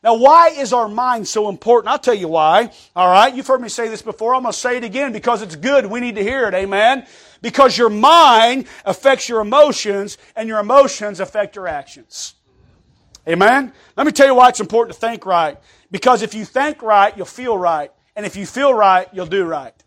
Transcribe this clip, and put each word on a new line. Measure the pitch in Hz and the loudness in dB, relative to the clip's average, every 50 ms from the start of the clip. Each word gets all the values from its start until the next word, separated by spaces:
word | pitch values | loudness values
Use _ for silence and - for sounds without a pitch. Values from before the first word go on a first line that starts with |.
| - | 0
Now, | 226 226 | 0 0
why | 226 247 277 311 339 339 330 | 4 4 6 6 6 6 4
is | 320 285 277 208 | 2 -2 -6 -2
our | 247 247 226 | -2 -2 -2
mind | 208 208 233 247 254 247 226 196 | -2 -4 -6 -4 -4 -4 -4 -6
so | - - 220 214 208 | -6 -4 -4 -4 -4
important? | 185 - - 220 240 233 - 214 | -6 -6 0 2 2 2 2 -2
I'll | 269 | -6
tell | 277 - 254 233 | -2 -2 -2 -2
you | 202 180 | -2 -4
why. | 156 160 160 151 156 170 208 240 - _ _ _ _ _ | -4 -2 0 2 4 4 2 2 0 _ _ _ _ _
All | 175 180 180 | 0 2 4
right? | 180 190 226 269 254 | 6 4 4 4 0
You've | 254 262 | -8 -4
heard | - 269 254 | -2 -2 -2
me | 240 208 | -2 -10
say | - - 233 | -8 -8 -8
this | 226 220 - - | -8 -8 -12 -12
before. | 220 - - 220 226 254 | -14 -12 -8 -4 -2 -2
I'm | 262 254 | -2 -4
gonna | 233 202 | -6 -8
say | - - 247 247 | -6 -6 -6 -6
it | 247 233 | -6 -8
again | 220 185 262 285 269 | -8 -6 -6 -6 -6
because | 214 220 - 240 233 202 | -8 -6 -4 -4 -4 -4
it's | 220 185 160 | -6 -14 -16
good. | 143 165 254 285 269 214 | -8 -4 0 0 0 0
We | 196 214 247 | -2 -8 -8
need | 247 240 214 | -8 -8 -6
to | 214 | -6
hear | 196 220 262 269 240 | -6 -4 -2 -4 -4
it. | 208 180 | -2 -2
Amen? | 185 196 196 196 196 214 233 269 262 - _ _ _ _ _ _ _ | -4 -4 -4 -2 2 2 2 2 0 -8 _ _ _ _ _ _ _
Because | - 240 - - 277 262 - | -12 -6 2 4 4 4 4
your | 214 240 226 | 2 0 0
mind | 208 208 233 285 330 339 320 269 233 220 226 240 254 269 - - - - _ | 2 2 4 6 6 8 6 6 6 6 4 2 0 -4 -8 -10 -18 -10 _
affects | 196 185 - - 269 269 254 - | -8 -8 0 2 0 0 0 -2
your | - 240 220 | -6 -6 -4
emotions, | 214 208 233 294 294 294 214 - - 214 202 196 202 - - _ _ _ _ | -4 0 4 4 4 4 2 -4 -6 -6 -6 -6 -8 -10 -14 _ _ _ _
and | 220 220 | -12 -10
your | 226 220 214 | -6 -6 -6
emotions | 202 208 254 277 269 269 - - 220 208 196 170 | -2 2 4 4 4 2 -2 -8 -10 -10 -8 -10
affect | 190 180 _ 214 202 202 _ | -10 -8 _ -6 -6 -6 _
your | 208 185 | -12 -10
actions. | 175 156 143 135 _ - 143 110 _ - - - - _ _ _ _ _ _ _ _ _ _ _ _ _ _ _ _ _ _ _ | -10 -10 -10 -12 _ -20 -20 _ _ -18 -18 -18 -18 _ _ _ _ _ _ _ _ _ _ _ _ _ _ _ _ _ _ _
Amen? | 165 165 175 190 220 254 277 269 233 _ _ _ _ _ | -6 0 2 4 4 4 2 -2 -6 _ _ _ _ _
Let | - 285 | -2 -2
me | 302 | -2
tell | - - 277 | 4 4 4
you | 277 262 | 4 6
why | 247 247 247 | 6 6 6
it's | 247 - | 4 0
important | 214 160 214 233 233 220 160 | -8 -2 -2 -2 -2 -2 -6
to | _ | _
think | - 226 233 208 - | -8 -8 -8 -10 -4
right. | 185 185 170 160 151 - _ _ _ _ _ _ _ | -2 0 0 0 -2 -6 _ _ _ _ _ _ _
Because | 185 190 - 247 254 - | -12 -2 2 2 2 2
if | 220 - - | 0 -8 -10
you | 220 208 | -14 -14
think | - _ 254 277 302 294 _ 226 | -8 _ -4 -4 -4 -6 _ -2
right, | 220 214 202 196 220 214 | 2 4 4 4 2 0
you'll | 214 175 | -8 -14
feel | - - - 254 247 220 | -14 -14 -12 -6 -6 -6
right. | 190 180 170 165 151 147 - _ _ _ _ _ | -2 -2 -2 -4 -4 -8 -12 _ _ _ _ _
And | 214 208 | -12 -12
if | 185 - | -10 -10
you | 196 196 | -12 -14
feel | - - 247 277 277 254 | -10 -6 -2 0 0 2
right, | 214 208 190 185 185 185 - | 4 4 4 4 2 0 -4
you'll | - 185 180 | -12 -12 -10
do | 160 180 196 180 | -6 -4 -4 -4
right. | 165 160 147 131 117 _ _ _ | -4 -6 -10 -10 -14 _ _ _